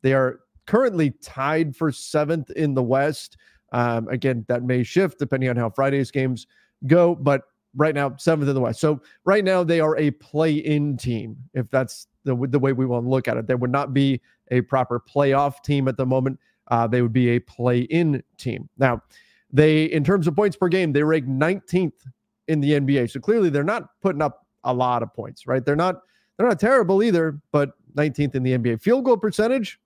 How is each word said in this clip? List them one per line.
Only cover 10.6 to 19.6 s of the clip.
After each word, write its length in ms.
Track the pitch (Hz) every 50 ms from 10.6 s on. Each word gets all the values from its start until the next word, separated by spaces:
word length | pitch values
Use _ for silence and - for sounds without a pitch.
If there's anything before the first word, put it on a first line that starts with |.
| 156 151 151 147 147 147 139
team, 400 | 120 - 127 120 110 104 113 110 - 127 - _
if 160 | 135 120 -
that's 340 | - 131 131 120 - - - _ _ _ _
the, 120 | 143 127
the 240 | 123 127 135 120 147
way 120 | 127 135
we 140 | 131 120 131
wanna 240 | 127 123 120 120 123
look 180 | 131 131 127 127
at 80 | 117
it. 120 | 120 113 101
They 80 | 131
would 160 | 123 123 123
not 200 | 123 143 143 139
be 300 | 131 139 139 139 135 120 _ _ _ _ _ _
a 100 | 127 123
proper 380 | 120 _ - 131 127 - 120 120
playoff 640 | _ _ _ 143 143 139 135 139 143 143 135 - _
team 240 | - 147 139 135 131
at 100 | 123 -
the 80 | 131
moment. 340 | 127 131 131 127 135 131 - _ _ _ _ _ -
Uh, 180 | 120 117 117
they 160 | 113 117 123
would 120 | 123 117 110
be 160 | 127 123 120
a 80 | 120 120
play-in 840 | - _ - - 120 123 123 123 123 - - 165 175 160 143 131 - _ _ _
team. 320 | - 127 110 - - - _ -
Now, 240 | 135 131 120 113 _ _ _ - _ _ _ _ _ _
they, 340 | - 135